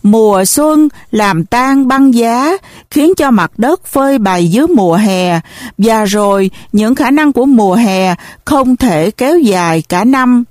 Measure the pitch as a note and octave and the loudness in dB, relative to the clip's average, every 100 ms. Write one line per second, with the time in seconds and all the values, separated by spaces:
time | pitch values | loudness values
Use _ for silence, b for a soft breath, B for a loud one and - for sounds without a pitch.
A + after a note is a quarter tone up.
0 | G3+ A3+ G#3+ G3 F#3+ - D#4 D#4 D4+ B | 2 2 2 2 0 0 0 2 0 B
1 | B A3 G3+ F3 E3 A#3 C4 C#4 C4 C4+ | B -2 -2 -2 -2 -2 0 0 0 2
2 | C4+ A#3 A3+ A#3+ C#4+ F#4+ B B _ D4+ | 2 2 0 0 -2 -4 B B _ 0
3 | D#4 F#4+ C#4 A3 E3 - A#3+ F#4 - C#4 | 0 2 0 0 -2 -2 -2 -2 -4 -2
4 | C4+ C#4 G3 F3+ E3+ G3+ E4 D4 F#3 E3+ | 0 0 0 0 0 0 2 2 2 0
5 | G#3+ F#3 F3+ E3+ B B B3 - G#3+ A3 | 0 0 -2 -4 B B -16 -2 0 0
6 | G#3 G#3 G3+ G3 G3 B B G#3 G#3+ C4+ | 0 0 0 0 -2 B B -2 -2 0
7 | B3+ C#4+ D4+ C4 C4 B3 G3+ F#3 A3+ F#3+ | 0 2 0 0 2 2 2 2 0 0
8 | F#3 F3 B B - C#4+ B3+ B3+ B3+ D#3+ | -2 -4 B B -4 -2 0 0 0 0
9 | E3+ - B3+ E4+ B3 F#3 E3+ E3 - F3 | -2 -2 0 2 2 0 -2 -4 -2 -2
10 | A3 C4+ B3+ B3 A#3+ | 0 0 2 0 -2